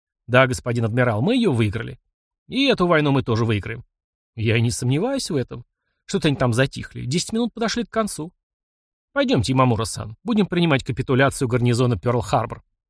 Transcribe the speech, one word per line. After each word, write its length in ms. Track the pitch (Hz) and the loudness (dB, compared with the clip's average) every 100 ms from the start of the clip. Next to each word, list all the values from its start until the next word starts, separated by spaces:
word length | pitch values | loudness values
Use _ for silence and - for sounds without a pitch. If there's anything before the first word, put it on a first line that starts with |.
| _ _ - | _ _ 2
«Да, 180 | 123 131 | 4 4
господин 380 | 123 127 120 | 0 -4 -2
адмирал, 360 | 113 120 123 107 | 0 2 2 2
мы 140 | 156 | 0
ее 180 | 262 220 | 2 2
выиграли. 460 | 117 107 107 120 127 _ _ _ _ - | 2 0 -2 -8 -14 _ _ _ _ -6
И 200 | 208 277 | 0 2
эту 200 | 214 175 | 2 4
войну 240 | 160 147 | 4 4
мы 140 | 135 | 2
тоже 200 | 127 110 | 2 0
выиграем». 400 | 117 104 107 117 - _ _ _ _ - | 2 0 -4 -12 -16 _ _ _ _ -4
«Я 220 | 113 117 | 0 2
и 20 | |
не 100 | 117 | 2
сомневаюсь 580 | - 123 139 233 277 - | 0 0 0 0 -4 -4
в 60 | |
этом. 320 | 151 120 120 - _ _ _ | -4 -4 -10 -18 _ _ _
Что-то 240 | - 196 160 | -6 -2 0
они 80 | 139 | 2
там 160 | 127 | 2
затихли. 520 | 113 135 - - 120 | 2 0 -2 -12 -10
Десять 280 | 120 165 - | -4 -4 -2
минут 200 | 226 240 | -4 -4
подошли 320 | - 220 240 | -4 -4 -4
к 60 | 226 | -4
концу. 420 | 226 208 - 160 _ _ _ _ _ _ _ _ | -4 -4 -6 -12 _ _ _ _ _ _ _ _
Пойдемте, 400 | 277 277 247 104 | -2 2 2 2
Имамура-сан, 640 | 131 127 110 113 - 104 113 | 2 2 2 -4 -8 -12 -10
будем 240 | 202 214 190 | -2 0 0
принимать 380 | 175 170 135 | 2 2 0
капитуляцию 640 | - 120 127 127 139 - 127 | -2 -6 0 2 2 0 -2
гарнизона 480 | 120 120 117 123 110 | 0 2 2 2 0
Перл-Харбор». 680 | 120 120 - 131 113 117 _ _ | -2 -2 0 -2 -2 -10 _ _